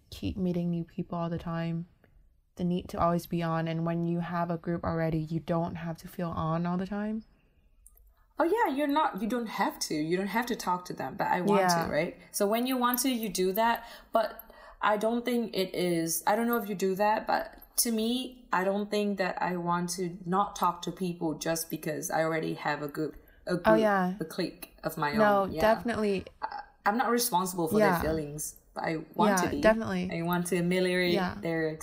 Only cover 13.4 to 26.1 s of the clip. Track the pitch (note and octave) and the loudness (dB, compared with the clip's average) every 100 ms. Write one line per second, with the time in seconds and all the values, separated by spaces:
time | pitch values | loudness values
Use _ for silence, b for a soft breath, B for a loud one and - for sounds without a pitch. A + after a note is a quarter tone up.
13.4 | F#3 F#3+ A3+ - B B B A3+ G#3+ - | 0 2 2 2 B B B 0 0 -4
14.4 | - B B B - G#3+ A3 A#3+ A#3+ A#3+ | -18 B B B 0 2 2 0 0 0
15.4 | A3+ - F#3 - F3 E3+ E3 - - G#3+ | 0 -2 -2 0 0 2 0 0 2 2
16.4 | A#3 A#3 G3+ F#3+ F#3+ F#3 G#3 G#3+ - D#3+ | 2 0 -2 -2 0 2 2 2 0 -2
17.4 | - - - - A#3+ A3 A3+ B3+ B3+ - | -2 -12 -6 -2 0 0 0 -2 -4 -12
18.4 | - F3 F#3+ G3 G#3 G#3 G#3 G3 F3+ - | -2 0 2 0 -2 0 0 0 -2 -2
19.4 | E3+ F3+ E3+ F3 F3 F#3+ F3 F3 E3+ F#3+ | -2 -2 0 0 -2 -4 -6 -6 -2 0
20.4 | G3 - F#3 F3 F3 E3+ F3+ E3+ E3 D3+ | 0 0 0 0 -6 -4 -4 -2 -4 -2
21.4 | E3 E3 - D#3+ E3 C#3+ D3+ D#3 D#3+ D#3+ | -2 -2 -4 -6 -4 -6 -2 0 0 0
22.4 | E3 D#3+ D#3+ D3 D3 D#3 D3+ - b b | -2 -4 -4 -4 -4 -4 -6 -8 b b
23.4 | - F3+ A3 A3 G#3+ G3 F3+ G3 D#3+ - | -4 2 4 6 4 2 0 -2 -6 -4
24.4 | F3 - - - D#3+ - D3+ A3 G#3 G3+ | -4 -6 -18 -8 -6 -2 0 4 6 4
25.4 | F#3+ D#3 G#3+ A3 A#3+ G#3+ G#3 | 2 2 2 4 0 -2 0